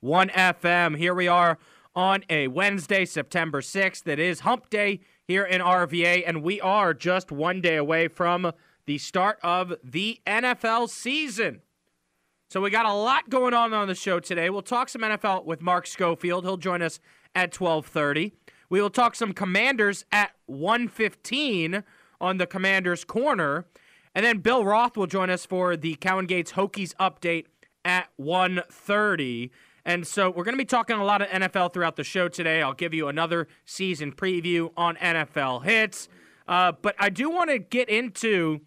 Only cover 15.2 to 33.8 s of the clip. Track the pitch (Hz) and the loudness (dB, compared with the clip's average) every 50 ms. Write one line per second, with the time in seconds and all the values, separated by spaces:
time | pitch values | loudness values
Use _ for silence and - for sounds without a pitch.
15.2 | - 214 190 185 180 151 165 151 165 180 180 180 233 - - - 190 175 170 156 | 0 -2 -2 -2 -2 -6 -8 -4 0 0 0 0 0 -4 -4 -2 0 0 0 0
16.2 | - 175 175 180 180 180 196 185 156 190 180 175 170 160 - - _ _ _ _ | -2 -2 -2 -2 -2 -4 -6 -4 -2 -2 -2 0 -2 -4 -4 -8 _ _ _ _
17.2 | _ _ _ 185 185 175 - - 190 175 160 156 147 - - 165 151 143 143 151 | _ _ _ 0 0 0 -2 -2 0 0 2 0 -2 -4 -2 0 0 2 2 0
18.2 | 165 208 - _ _ - _ _ _ _ 175 190 208 202 190 - 247 233 226 - | -2 -4 -6 _ _ -20 _ _ _ _ 0 2 2 2 2 4 2 2 2 0
19.2 | 233 214 185 - 196 185 180 196 226 262 277 233 214 202 196 - - _ - 208 | -4 -4 -4 -4 -4 0 2 2 2 2 2 2 2 2 2 -2 -6 _ 0 2
20.2 | 208 190 _ _ _ - 127 139 151 185 226 240 240 220 - - 220 202 - _ | 2 0 _ _ _ -14 -10 -4 0 2 2 2 0 -2 -2 -2 -2 -2 -2 _
21.2 | _ - 220 269 302 285 226 185 165 160 180 202 202 _ _ _ _ _ _ _ | _ -6 -4 -2 0 0 0 0 0 -2 -2 -4 -6 _ _ _ _ _ _ _
22.2 | - 180 190 185 180 175 - 196 185 190 196 190 185 180 175 170 - _ - 214 | -2 -2 0 0 -2 -2 -2 -2 0 2 2 2 2 0 -2 -4 -6 _ -4 -2
23.2 | 247 302 277 208 165 147 139 160 180 _ _ - _ _ _ _ _ _ _ - | 0 0 2 2 0 0 0 -2 -4 _ _ -20 _ _ _ _ _ _ _ 0
24.2 | 202 240 233 208 160 220 240 262 220 196 208 220 240 254 - 220 196 170 185 196 | 2 2 2 2 2 2 2 4 4 4 4 4 4 2 0 -2 -4 -2 0 -2
25.2 | 190 185 180 180 - - 185 185 185 180 175 170 147 165 160 147 - 185 185 190 | 0 0 0 -2 -4 -4 -2 0 0 0 0 0 -2 -6 -6 -4 -2 -2 0 0
26.2 | 185 175 185 180 170 - - - 196 202 - 202 196 170 - _ 190 190 180 _ | 0 -2 -2 -2 -2 -4 -2 -2 -2 -2 -2 -6 -8 -8 -4 _ -2 -2 -2 _
27.2 | - 175 170 165 156 _ _ _ _ _ _ _ _ 175 180 185 180 - _ - | -4 -2 -2 -2 -4 _ _ _ _ _ _ _ _ 0 0 0 0 -2 _ -10
28.2 | 135 143 170 185 185 180 185 180 175 - - - - - 202 208 214 208 196 160 | -6 -2 2 2 2 2 2 -2 -4 -6 -14 -20 -4 0 0 2 2 2 0 0
29.2 | 143 127 120 117 120 123 _ _ _ _ _ _ _ - 175 175 170 156 - 208 | -2 -4 -4 -6 -6 -10 _ _ _ _ _ _ _ -2 -2 -2 -2 -4 -2 0
30.2 | 196 185 180 170 175 208 240 269 269 - - 247 226 - 240 214 202 196 208 202 | 0 2 0 -2 -4 -4 -2 -2 -2 2 2 0 2 2 0 0 2 2 2 2
31.2 | 196 196 185 185 190 185 - 196 180 175 - 180 175 165 156 - 147 - - 196 | 2 0 0 0 0 0 2 2 0 0 0 0 -2 -2 -2 -2 -8 -4 0 0
32.2 | 180 175 165 - 175 160 160 160 156 135 135 - 175 170 160 160 156 143 143 151 | 0 0 -2 -2 0 2 2 2 2 0 -2 -4 -6 -4 -2 -2 -2 -2 -2 -2
33.2 | 165 165 170 170 160 156 - _ _ - - - | -2 0 0 -2 -2 -4 -10 _ _ -18 -8 -4